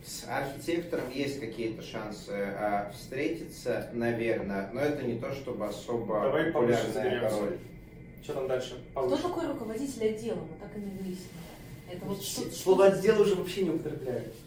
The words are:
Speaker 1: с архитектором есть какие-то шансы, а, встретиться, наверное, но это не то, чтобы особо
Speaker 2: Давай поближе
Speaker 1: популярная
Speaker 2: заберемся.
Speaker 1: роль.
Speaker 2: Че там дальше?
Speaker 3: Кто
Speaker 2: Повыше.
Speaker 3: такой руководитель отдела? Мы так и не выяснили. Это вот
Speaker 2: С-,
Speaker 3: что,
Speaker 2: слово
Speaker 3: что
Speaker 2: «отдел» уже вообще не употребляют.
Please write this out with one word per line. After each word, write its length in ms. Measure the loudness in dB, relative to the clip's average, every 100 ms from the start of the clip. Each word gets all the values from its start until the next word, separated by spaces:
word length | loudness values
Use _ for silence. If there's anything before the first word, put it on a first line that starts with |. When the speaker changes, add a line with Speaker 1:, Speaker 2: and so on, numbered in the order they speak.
| -12
Speaker 1:
с 200 | -12 -4
архитектором 800 | -4 -4 -6 -2 -2 0 -4 -4
есть 260 | -2 -4 -4
какие-то 420 | -6 -4 -4 -4
шансы, 500 | -8 -8 -8 -10 -6
а, 600 | -2 -2 0 0 0 -2
встретиться, 960 | -8 -8 -2 -2 -2 -8 -6 -2 -2 -2
наверное, 760 | 0 0 2 2 0 0 -2 -2
но 60 | 0
это 240 | 0 2
не 160 | -2 -2
то, 140 | -4
чтобы 320 | -6 -6 -4 -4
особо 560 | -4 -4 -2 0 2
Speaker 2:
Давай 300 | 4 4 4
поближе 280 | 4 6 6
Speaker 1:
популярная 320 | 4 0 0
Speaker 2:
заберемся. 280 | 2 2 2
Speaker 1:
роль. 180 | 0 -2 -8 -16 -16 -18 -18 -14 -6
Speaker 2:
Че 80 |
там 140 | -4 0
дальше? 280 | 0 -2 -8 -8
Speaker 3:
Кто 100 | -2
Speaker 2:
Повыше. 200 | 2 2
Speaker 3:
такой 240 | 2 0 -2
руководитель 600 | -2 -4 -4 -4 0 0
отдела? 260 | 0 -4 -4
Мы 220 | -6 -10
так 160 | -10 -8
и 40 |
не 120 | -8
выяснили. 360 | -6 -6 -8 -10 -14 -14 -14 -14 -14 -12
Это 140 | -8 -4
вот 160 | -4
Speaker 2:
С-, 40 | -4
Speaker 3:
что, 260 | -4 -4
Speaker 2:
слово 360 | 0 6 10 10
Speaker 3:
что 100 | 10
Speaker 2:
«отдел» 240 | 6 8
уже 140 | 6 6
вообще 280 | 0 0
не 60 | 0
употребляют. 640 | 0 -2 -4 -4 -4 -6 -12